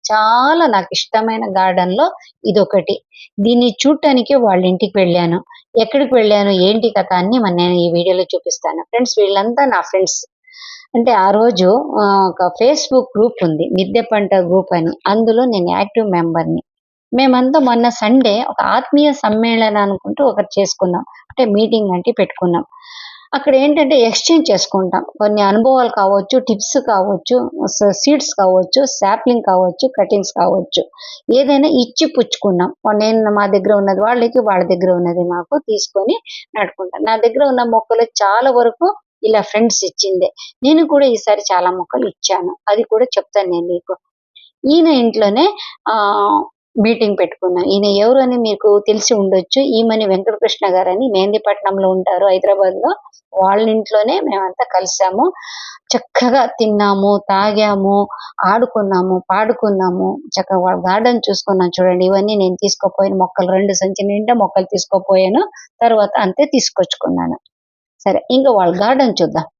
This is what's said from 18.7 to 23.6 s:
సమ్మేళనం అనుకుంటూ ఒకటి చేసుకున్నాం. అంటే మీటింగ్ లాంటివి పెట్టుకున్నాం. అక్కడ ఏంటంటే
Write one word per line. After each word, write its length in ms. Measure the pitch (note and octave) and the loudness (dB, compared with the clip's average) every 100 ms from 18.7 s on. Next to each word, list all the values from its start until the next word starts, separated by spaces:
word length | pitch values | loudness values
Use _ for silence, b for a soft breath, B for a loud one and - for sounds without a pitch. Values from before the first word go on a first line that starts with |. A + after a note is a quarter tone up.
| A3 - C#4+ D4 | -2 0 2 2
సమ్మేళనం 680 | C#4+ A3 G#3+ A#3 A3+ A3 G#3 | 0 -2 0 0 0 0 0
అనుకుంటూ 440 | G3+ G3 - - C#4 | -2 -4 -8 -2 0
ఒకటి 360 | G#3 G3+ - | 0 -4 -2
చేసుకున్నాం. 400 | F#3+ - F#3 F3 | -2 -2 -2 -2
అంటే 500 | - - _ - A#3+ | -8 -18 _ -2 0
మీటింగ్ 380 | G3+ A3 A3+ G3+ | 2 2 0 0
లాంటివి 260 | F3+ F3+ A3+ | -2 -2 -2
పెట్టుకున్నాం. 460 | F#3 - F3+ E3+ - B B B B B B | -4 -2 -2 -2 -4 B B B B B B
అక్కడ 220 | C#4 C#4+ | -4 2
ఏంటంటే 440 | C4 | 2